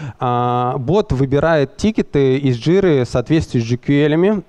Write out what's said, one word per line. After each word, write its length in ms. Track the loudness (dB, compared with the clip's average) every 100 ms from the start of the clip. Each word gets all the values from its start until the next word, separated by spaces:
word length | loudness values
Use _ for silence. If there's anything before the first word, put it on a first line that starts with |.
| -14 -6
А, 580 | -4 -2 -2 -2 -2 -4
бот 340 | -2 -2 0
выбирает 640 | -2 0 0 2 2 0 -2
тикеты 600 | -2 -2 -2 0 2 2
из 180 | 0 -2
жиры 480 | 0 2 2 2 0
в 40 |
соответствии 520 | -2 0 -2 0 -4
с 20 |
G 140 | -2 -4
Q 160 | 0
L-ами, 500 | 0 2 2 2 0